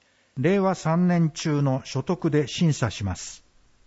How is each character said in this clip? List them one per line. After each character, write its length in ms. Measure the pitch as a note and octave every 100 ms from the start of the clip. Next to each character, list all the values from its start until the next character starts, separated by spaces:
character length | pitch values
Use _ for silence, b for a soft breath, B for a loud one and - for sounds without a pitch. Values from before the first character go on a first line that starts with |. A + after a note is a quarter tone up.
| b b b -
令 220 | C#3+ G3+
和 160 | F#3+ F3+
三 320 | D#3+ E3 F3+
年 240 | F3 D#3+
中 300 | - E3 D3
の 200 | C#3+ C3
所 200 | - C3+
得 260 | - F3 D#3+
で 160 | D3 C3+
審 260 | - E3+
査 200 | C#3+ A#2
し 100 | -
ま 140 | G2 -
す。 280 | - - _ _ _ _